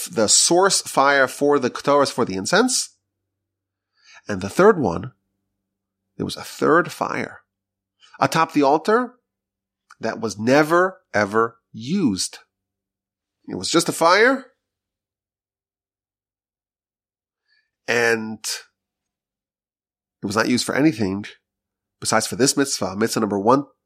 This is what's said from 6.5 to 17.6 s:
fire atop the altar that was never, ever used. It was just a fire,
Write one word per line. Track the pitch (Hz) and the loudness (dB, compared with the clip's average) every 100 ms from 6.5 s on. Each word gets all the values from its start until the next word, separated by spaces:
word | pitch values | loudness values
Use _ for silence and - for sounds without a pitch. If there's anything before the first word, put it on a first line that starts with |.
| - 139 160 156 | -4 2 2 0
fire | - - - - - _ _ _ _ _ _ _ - | -4 -6 -6 -10 -12 _ _ _ _ _ _ _ -4
atop | - 165 160 | -2 0 0
the | 147 | 2
altar | 135 156 156 220 247 - _ _ _ _ _ _ _ - | 2 2 2 0 -2 -10 _ _ _ _ _ _ _ -10
that | 113 113 | -8 -6
was | 113 98 | -6 -4
never, | 110 139 156 170 185 185 _ | 2 4 4 2 0 -4 _
ever | - 104 107 117 - _ | -2 0 0 -2 -4 _
used. | 113 117 196 156 92 - - _ _ _ _ _ _ _ _ _ _ - | -14 -6 -2 0 -2 -6 -12 _ _ _ _ _ _ _ _ _ _ -12
It | 101 | -10
was | 95 | -2
just | 165 165 | 0 0
a | |
fire, | 147 165 190 233 269 - _ _ _ _ _ _ _ _ _ _ _ _ _ _ _ _ _ _ _ _ _ _ _ _ _ _ _ _ _ _ _ | 0 2 4 4 0 -6 _ _ _ _ _ _ _ _ _ _ _ _ _ _ _ _ _ _ _ _ _ _ _ _ _ _ _ _ _ _ _